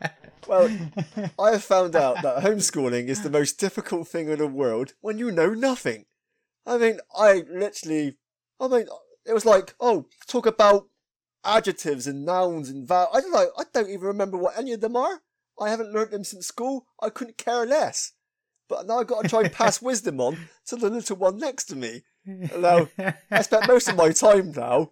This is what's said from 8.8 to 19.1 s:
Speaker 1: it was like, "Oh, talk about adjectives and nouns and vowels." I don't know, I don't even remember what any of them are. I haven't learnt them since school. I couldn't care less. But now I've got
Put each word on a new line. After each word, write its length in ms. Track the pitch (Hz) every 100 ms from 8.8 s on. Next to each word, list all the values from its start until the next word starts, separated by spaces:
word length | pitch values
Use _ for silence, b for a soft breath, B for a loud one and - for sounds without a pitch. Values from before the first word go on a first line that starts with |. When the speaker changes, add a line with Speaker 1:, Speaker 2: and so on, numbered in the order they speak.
| 170 - _ _ -
Speaker 1:
it 60 |
was 140 | 220 214
like, 280 | 196 185 -
"Oh, 260 | 240 214 - _ -
talk 180 | 240 226
about 420 | 220 208 202 - _ _ _ _ _
adjectives 640 | 190 220 196 165 160 135 135
and 180 | 139 151
nouns 420 | 185 180 160 131
and 160 | 135 123
vowels." 220 | 180 170
I 60 | 240
don't 100 | 370
know, 180 | 311 180 -
I 60 | -
don't 160 | 247 196
even 160 | 196 196
remember 300 | 202 196 185
what 220 | 180 208
any 140 | 262
of 80 | 220
them 140 | 220 247
are. 260 | 320 339 _ _ _ -
I 100 | 214
haven't 220 | 226 214
learnt 160 | 214 220
them 140 | 208
since 220 | 185 185 -
school. 400 | - 247 269 _ -
I 80 | 220
couldn't 280 | - 240 -
care 260 | 233 240
less. 480 | 233 294 196 - - _ _ _ _ _ -
But 180 | - 185
now 120 | 247
I've 80 |
got 160 | 240